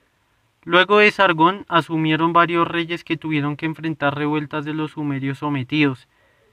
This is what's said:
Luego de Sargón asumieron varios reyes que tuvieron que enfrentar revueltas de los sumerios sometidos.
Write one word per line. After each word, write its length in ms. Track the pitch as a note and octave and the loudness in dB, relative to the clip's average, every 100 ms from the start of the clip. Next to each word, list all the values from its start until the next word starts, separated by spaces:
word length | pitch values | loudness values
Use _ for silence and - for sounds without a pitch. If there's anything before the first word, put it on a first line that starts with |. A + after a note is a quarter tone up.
| _ _ _ _ _ _ E3 | _ _ _ _ _ _ 0
Luego 320 | F3 F#3 G#3 | 2 4 4
de 100 | G#3 | 4
Sargón 560 | - F#3+ D#3+ E3 G3+ - | 4 2 4 2 0 -2
asumieron 640 | E3+ D#3 D#3+ D#3+ D#3 E3 | -2 0 -2 0 2 2
varios 340 | E3+ E3+ E3+ E3 | 2 2 2 -2
reyes 380 | E3+ E3 E3+ - | -2 -4 -6 -6
que 100 | D#3+ | -6
tuvieron 400 | D#3 D3+ C#3+ D3 | -4 -2 -2 -4
que 100 | D#3+ | -6
enfrentar 500 | D#3 D#3+ D#3 C#3+ C#3 | -6 -6 -2 -2 -2
revueltas 500 | D3 D3+ D3 D#3 D3 | -2 -2 -4 -6 -6
de 80 | |
los 180 | D#3 D3+ | -6 -6
sumerios 460 | - D3 C#3 C3+ C3+ | -6 -6 -4 -6 -6
sometidos. 720 | D3+ C#3+ B2 D3+ C#3+ C3 _ _ _ _ _ | -4 -4 -2 0 0 -2 _ _ _ _ _